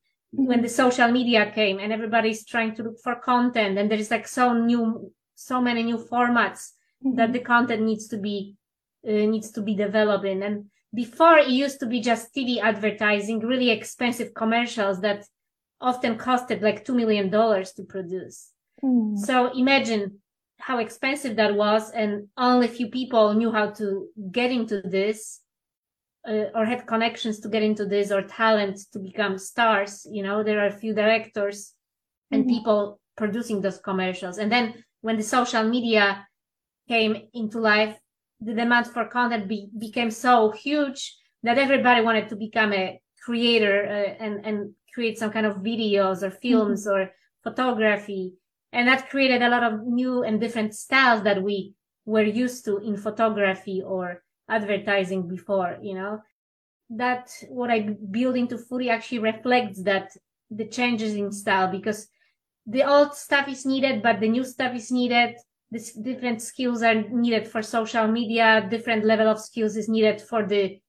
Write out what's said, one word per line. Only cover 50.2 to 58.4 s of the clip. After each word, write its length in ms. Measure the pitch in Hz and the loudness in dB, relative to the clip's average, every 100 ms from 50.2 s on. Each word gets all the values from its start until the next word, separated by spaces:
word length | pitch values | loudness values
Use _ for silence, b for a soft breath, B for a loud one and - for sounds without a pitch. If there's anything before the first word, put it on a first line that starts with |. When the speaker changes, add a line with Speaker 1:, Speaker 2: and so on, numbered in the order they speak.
Speaker 2:
and 160 | 226 214 | 0 -2
different 340 | 226 226 214 | -2 -2 -4
styles 480 | - - 262 262 226 | -6 0 4 4 4
that 200 | 202 202 | 2 0
we 320 | 190 202 190 - _ _ | 0 -4 -6 -14 _ _
were 180 | - 214 | -2 2
used 420 | 214 214 247 247 | 2 2 -2 -4
to 140 | - 202 | -4 -4
in 180 | 214 202 | -2 -4
photography 880 | 220 214 226 208 196 190 - 190 | -4 0 0 2 0 0 -4 -6
or 400 | 185 185 180 175 _ _ - | -4 -4 -6 -10 _ _ -4
advertising 800 | 220 202 202 202 202 185 190 175 | -4 0 -2 0 0 0 -4 -6
before, 500 | 180 - 196 180 - | -8 -4 -2 -2 -6
you 140 | 208 | -10
know. 260 | 190 196 214 - _ _ _ _ _ - | -8 -8 -10 -14 _ _ _ _ _ -14
That 400 | 220 247 247 - - - | -6 -2 -4 -6 -20 -14
what 220 | 254 240 | -6 -2
I 260 | 233 208 208 208 | 0 -2 -8 -6
build 260 | 196 254 | -2 0
into 200 | 254 | 0